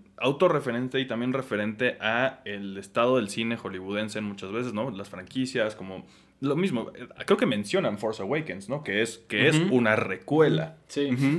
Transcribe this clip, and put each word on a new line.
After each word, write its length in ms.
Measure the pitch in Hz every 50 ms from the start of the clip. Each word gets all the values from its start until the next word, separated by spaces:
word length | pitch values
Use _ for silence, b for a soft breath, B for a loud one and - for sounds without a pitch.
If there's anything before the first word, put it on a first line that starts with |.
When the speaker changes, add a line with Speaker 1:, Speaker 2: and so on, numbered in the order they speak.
| - - _
Speaker 1:
autorreferente 840 | - 120 135 147 - 185 170 151 139 - 127 117 120 131 127 - 135
y 80 | 127
también 260 | 127 110 117 123 127
referente 640 | 131 131 127 - 110 104 104 110 104 113 127 120 - -
a 400 | 104 110 113 120 135 - - - -
el 320 | 101 104 101 101 98 98 98
estado 380 | 95 - - 117 120 127 131
del 120 | 123 104 98
cine 280 | - 113 113 117 117
hollywoodense 600 | 107 - 95 95 92 92 98 101 107 110 104 104 107
en 60 | 107
muchas 260 | 101 101 - 95 95
veces, 220 | 107 120 127 123
¿no? 180 | 104 107 123 135
Las 180 | 95 98 98 -
franquicias, 680 | - 92 92 - - 131 127 123 - 117 107 107 -
como 280 | - 95 95 92 92 - b b b b b b b
lo 140 | 131 143 143
mismo, 380 | 170 196 185 127 113 - - -
eh, 140 | - 123 - - - -
creo 100 | - 196
que 100 | - 247
mencionan 520 | 151 110 104 104 - 175 196 151 110 104 -
Force 240 | 117 110 107 -
Awakens, 460 | 95 104 - - 156 - 90 98 98 113
¿no? 160 | 139 151 151
Que 180 | 95 98 107
es, 160 | 113 113 - -
que 300 | - - 107 104 123 160
es 80 | 156 156
Speaker 2:
Ujú. 160 | 170 - 131
Speaker 1:
una 220 | 123 117 107 110
recuela. 800 | 110 101 95 92 - - - 143 160 156 131 104 - 80 - - - _ -
Speaker 3:
Sí. 220 | - 147 143 135
Speaker 2:
Ujú. 280 | 123 131 139 139 156